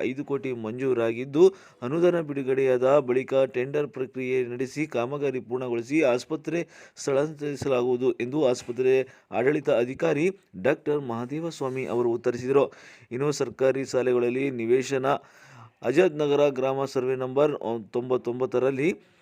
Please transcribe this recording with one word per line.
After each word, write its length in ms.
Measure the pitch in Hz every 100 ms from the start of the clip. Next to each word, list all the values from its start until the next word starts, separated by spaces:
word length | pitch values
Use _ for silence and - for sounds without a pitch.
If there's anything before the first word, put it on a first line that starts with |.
ಐದು 240 | 107 131
ಕೋಟಿ 280 | 143 139 135
ಮಂಜೂರಾಗಿದ್ದು, 1040 | 120 110 123 135 117 113 113 139 143 190 - - _
ಅನುದಾನ 380 | 123 165 175 170
ಬಿಡುಗಡೆಯಾದ 760 | 151 139 127 135 135 123 131 147
ಬಳಿಕ 360 | 127 127 127
ಟೆಂಡರ್ 540 | 135 131 127 135 147 143
ಪ್ರಕ್ರಿಯೆ 560 | 127 127 127 127 131
ನಡೆಸಿ 420 | 120 123 127 143 151
ಕಾಮಗಾರಿ 540 | 123 123 143 139 127
ಪೂರ್ಣಗೊಳಿಸಿ 640 | 110 127 127 117 117 156
ಆಸ್ಪತ್ರೆ 680 | 139 123 - 156 156 170 156 - - -
ಸ್ಥಳಾಂತರಿಸಲಾಗುವುದು 1160 | - 135 151 147 147 135 143 127 123 123 127
ಎಂದು 360 | - 123 147 131
ಆಸ್ಪತ್ರೆ 540 | 123 - 117 131 131 127 - _
ಆಡಳಿತ 380 | 98 127 151 147
ಅಧಿಕಾರಿ 600 | 117 123 135 165 147 180 190 _ 92
ಡಾಕ್ಟರ್ 380 | 113 151 147 147
ಮಹಾದೇವಸ್ವಾಮಿ 840 | 131 117 123 151 165 156 135 131
ಅವರು 260 | 107 117 120
ಉತ್ತರಿಸಿದರು. 640 | 117 131 120 127 139 123 - - - -
ಇನ್ನು 220 | 120 147
ಸರ್ಕಾರಿ 520 | 147 123 113 131 135
ಶಾಲೆಗಳಲ್ಲಿ 680 | 127 131 123 123 120 127 139
ನಿವೇಶನ. 560 | 123 113 131 127 135 135 143 - - - 123 113 _
ಆಜಾದ್ 340 | 120 139 185 147
ನಗರ 320 | 147 143 147
ಗ್ರಾಮ 360 | 131 131 135
ಸರ್ವೆ 320 | 135 135 127 131
ನಂಬರ್ 360 | 131 131 151 139 110 117 98
ತೊಂಬತ್ತೊಂಬತ್ತರಲ್ಲಿ 1040 | 123 127 127 123 123 127 123 127 135 160 - _ _